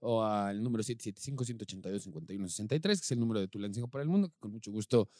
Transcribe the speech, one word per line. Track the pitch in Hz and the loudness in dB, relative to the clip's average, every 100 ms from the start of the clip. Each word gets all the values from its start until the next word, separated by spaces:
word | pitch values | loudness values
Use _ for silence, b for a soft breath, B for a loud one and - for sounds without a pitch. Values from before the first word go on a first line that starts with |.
o | 117 113 | 0 2
al | 110 107 101 101 | 4 2 2 0
número | 120 113 | 0 0
siete | 110 117 | -2 -4
siete | - 98 | -6 -8
cinco, | - 139 | -6 -4
ciento | 123 117 | -4 -6
ochenta | 107 95 92 | -10 -10 -6
y | |
dos, | 98 | -6
cincuenta | 95 78 82 | -6 -10 -8
y | 98 | -6
uno | 95 | -4
sesenta | 85 107 | -4 -2
y | 151 | 0
tres, | 180 202 | 2 2
que | |
es | - | 2
el | 123 | 2
número | 117 110 | 2 2
de | 95 | 0
Tulancingo | 101 101 101 120 | -2 -6 -4 -4
para | 131 | -4
el | 147 | 2
Mundo, | 185 190 | 4 4
que | - | 0
con | 107 | -10
mucho | 107 104 | -10 -6
gusto | 107 107 120 101 | -4 4 4 4